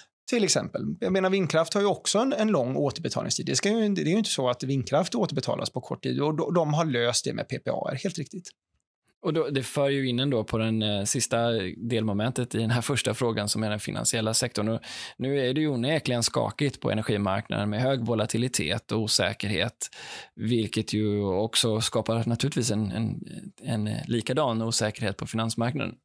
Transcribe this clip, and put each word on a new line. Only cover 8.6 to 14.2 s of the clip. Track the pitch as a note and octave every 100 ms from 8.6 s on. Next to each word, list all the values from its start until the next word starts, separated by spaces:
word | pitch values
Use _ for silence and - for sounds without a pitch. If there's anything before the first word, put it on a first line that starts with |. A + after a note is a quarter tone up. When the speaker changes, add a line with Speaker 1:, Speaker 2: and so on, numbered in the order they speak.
| _ _ _ _ _ _
Speaker 2:
Och | F3+
då, | D#3+ D3
det | C3+
för | A#2 D3 C#3
ju | C#3 C3
in | A#2+
ändå | C#3 B2
på | G#2+ A2
den, | A2 A2
eh, | G#2+ G#2
sista | G2+ C3 - A#2 A#2 A2+ F#2 -
delmomentet | A#2 A2+ A2 G2+ A#2 B2+ A#2+ A2+
i |
den | A2+
här | A#2+
första | A#2 C3+ -
frågan | A#2 B2 A2 G#2
som | -
är | G#2+
den | G#2
finansiella | - G2+ A#2 A#2